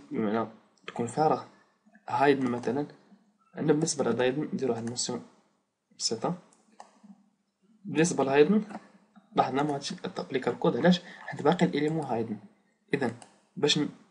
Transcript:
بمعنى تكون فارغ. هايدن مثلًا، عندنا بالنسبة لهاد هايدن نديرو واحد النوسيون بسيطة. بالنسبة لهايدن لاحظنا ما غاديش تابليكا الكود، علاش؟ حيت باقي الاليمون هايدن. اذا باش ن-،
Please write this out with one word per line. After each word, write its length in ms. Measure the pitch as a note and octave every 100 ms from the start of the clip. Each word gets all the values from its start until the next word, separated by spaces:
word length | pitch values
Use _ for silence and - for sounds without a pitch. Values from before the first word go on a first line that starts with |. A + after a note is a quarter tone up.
| -
بمعنى 380 | B2+ G#2+ A2+ A2 - _ _ -
تكون 200 | - A#2
فارغ. 380 | D3 D#3 A#2+ - - _ _ _ _ -
هايدن 420 | B2 C#3+ C3+ B2+
مثلًا، 360 | A#2+ A2+ C3+ D3 - _ - _ _ _
عندنا 180 | - D3
بالنسبة 320 | D3+ E3 C#3+
لهاد 160 | A#2+ A#2
هايدن 220 | B2+ C#3+ -
نديرو 200 | - C3
واحد 100 | A#2
النوسيون 380 | A#2 B2+ - A#2+ - _ _ _ _ _ _ -
بسيطة. 400 | - A2+ C#3+ F3 - _ _ - - _ - - _ _ _ _ _ _
بالنسبة 400 | G2+ C#3 E3+ C3
لهايدن 400 | C3+ C#3 D#3 G#3+ - - - _ _ _ _ -
لاحظنا 260 | A2 C3
ما 100 | D3
غاديش 160 | C#3+ -
تابليكا 640 | F3+ - - - C3 B2
الكود، 260 | - E3+ A#2+
علاش؟ 240 | E3+ F3+ - - -
حيت 160 | C#3+
باقي 240 | C#3 F3+ F3
الاليمون 380 | C#3+ D3+ D#3+
هايدن. 340 | B2+ A#2 A2+ G#2 - _ _ _ _
اذا 200 | C#3 A#2+ - - _ _ -
باش 220 | D3 D#3
ن-، 100 | D3 - _